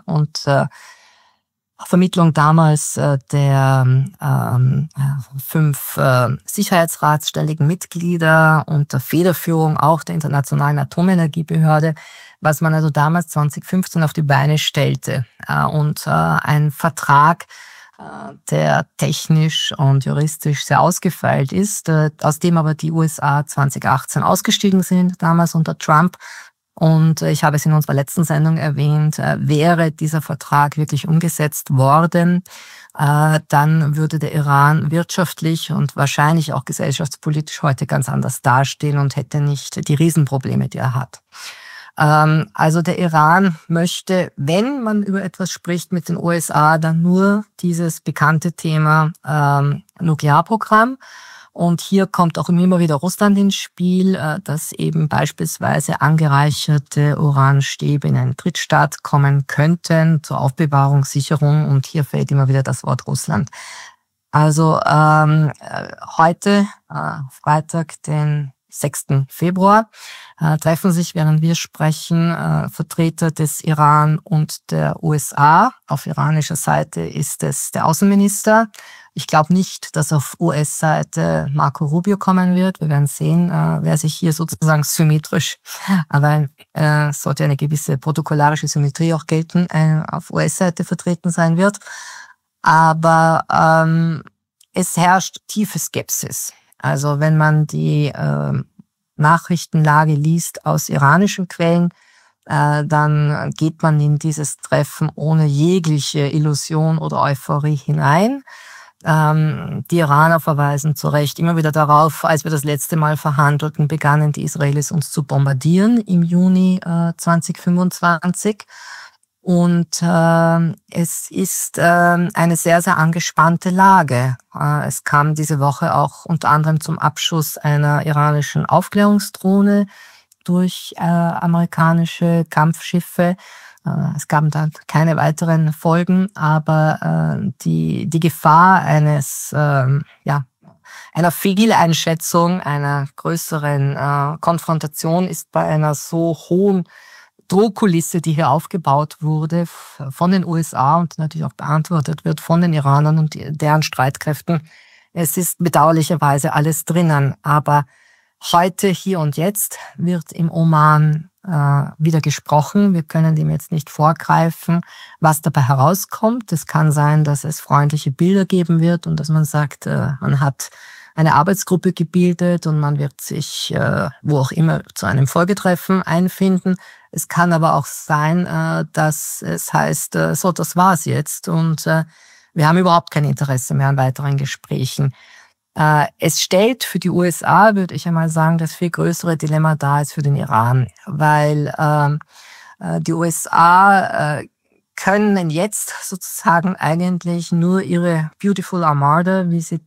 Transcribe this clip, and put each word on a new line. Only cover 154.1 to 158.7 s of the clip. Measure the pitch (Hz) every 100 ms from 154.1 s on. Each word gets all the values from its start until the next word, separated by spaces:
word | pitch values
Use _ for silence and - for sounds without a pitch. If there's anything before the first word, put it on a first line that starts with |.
| - - 143 - 165 160 - _ _ _
Es | - 170 -
ist | 170 -
bedauerlicherweise | 175 151 156 165 151 160 143 139 127
alles | 120 151 156
drinnen, | - 165 170 147 139 -
aber | - 147 147 147 143 _ _ _ _ _ -
heute, | 175 185